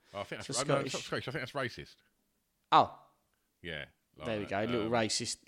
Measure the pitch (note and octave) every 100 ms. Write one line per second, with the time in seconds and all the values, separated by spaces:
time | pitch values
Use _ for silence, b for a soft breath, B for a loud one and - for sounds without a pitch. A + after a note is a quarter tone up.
0 | _ G2+ G2 A#2+ - C3+ C#3+ C#3 C3 A2+
1 | - D3 A2+ C#3+ B2+ C#3+ B2 - C#2 -
2 | _ _ _ _ _ _ _ D#3 G#2 -
3 | - _ _ _ _ _ F2 D2+ C#2 _
4 | _ - - G#2+ G2 G2 A2+ A#2+ A2 A#2
5 | A2 - A#2 -